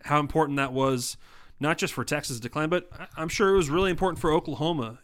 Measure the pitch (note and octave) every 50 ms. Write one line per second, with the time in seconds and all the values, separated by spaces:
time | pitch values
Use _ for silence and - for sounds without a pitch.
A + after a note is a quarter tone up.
0 | - - D3 D3 D3 C#3 - D#3+ D#3 C#3+ C#3+ C#3 C#3 C3 B2+ C3 C3 C3+ C3+ B2
1 | A#2+ - - - - - - - - - - - C#3 D3+ E3+ - G3+ F3 - -
2 | A#2 - A#3 A#3+ - - C#3 A#2 A2 A#2+ - D3+ D#3 D#3+ F3 F3+ F3 - - -
3 | F3+ - - - D#3+ E3 - - A3 F#3+ F#3+ G3 E3 C#3 C#3+ F3 F#3+ F#3+ F3 -
4 | F#3 F#3 E3 D#3 - E3 D#3 D#3+ - - C#3+ - D3 E3 F3 D3+ A#2 A2 A2 -